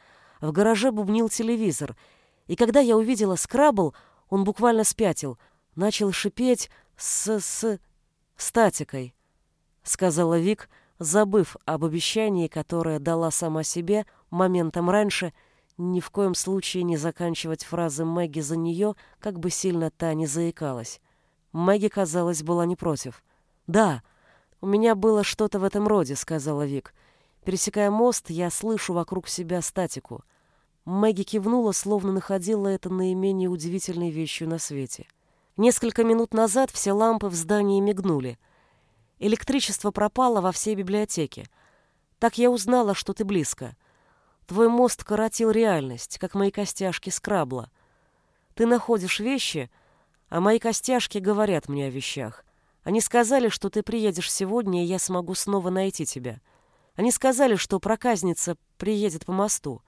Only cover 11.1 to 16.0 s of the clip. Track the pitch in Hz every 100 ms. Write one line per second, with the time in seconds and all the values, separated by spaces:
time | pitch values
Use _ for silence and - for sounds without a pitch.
11.1 | 196 202 208 160 - - 156 160 165 -
12.1 | 220 214 185 160 160 151 170 165 151 143
13.1 | 165 165 - 170 160 156 170 170 208 208
14.1 | _ - 175 185 180 160 175 175 208 208
15.1 | - 175 - _ _ _ - 175 180